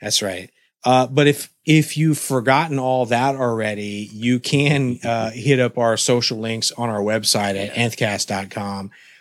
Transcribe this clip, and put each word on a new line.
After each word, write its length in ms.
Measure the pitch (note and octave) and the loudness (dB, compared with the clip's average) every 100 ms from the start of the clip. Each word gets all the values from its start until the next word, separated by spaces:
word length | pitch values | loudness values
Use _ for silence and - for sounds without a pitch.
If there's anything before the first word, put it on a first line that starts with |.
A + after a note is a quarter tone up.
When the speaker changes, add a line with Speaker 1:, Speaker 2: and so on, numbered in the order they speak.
Speaker 1:
That's 200 | G#2 - | -4 -2
right. 280 | G2+ F2+ F#2 _ _ _ B2 | -2 -6 -12 _ _ _ 2
Uh, 220 | B2+ B2 | 4 4
but 200 | C3+ D3 | 4 4
if, 220 | D3 - _ - | 4 -4 _ 2
if 300 | D#3 D3+ D3+ | 4 4 0
you've 220 | D#3+ D3 | 0 0
forgotten 600 | - C3 A#2 C3+ E3 C#3 | 0 0 4 2 2 -2
all 280 | B2+ B2+ A#2 | 0 0 2
that 300 | A#2+ C3+ C3+ | 2 0 0
already, 760 | B2 A2+ G#2+ G#2 G#2 G2+ G#2+ | -2 0 -2 -4 -6 -8 -10
you 260 | G#2+ A#2+ B2 | -4 0 0
can, 580 | - C#3+ C#3+ C#3+ B2+ B2 | 0 2 2 2 0 -2
uh, 280 | A#2 A#2 A2+ | -2 -2 -4
Speaker 2:
<laughs> 40 | |
Speaker 1:
hit 240 | A#2 A#2 C3 | -2 2 2
up 160 | A#2+ - | 2 2
our 180 | A#2 A2 | 0 2
social 420 | - A#2+ A2+ A2+ | 2 0 0 -4
links 320 | A2+ A2+ - | -4 -4 -4
on 160 | - A#2+ | -2 -4
our 100 | G#2+ | -2
website 560 | G#2 A2 G#2 G#2+ G2+ G2 | 0 0 0 0 0 -2
at 220 | G2+ - | -4 -2
Speaker 2:
Yeah. 100 | A#2+ | -2
Speaker 1:
nthcast 400 | - A2+ G2+ - | 0 -2 -2 -4
dot 220 | G2 G2 | -6 -6
com. 420 | - G2+ G2 G2 - - - | -8 -6 -8 -10 -16 -20 -20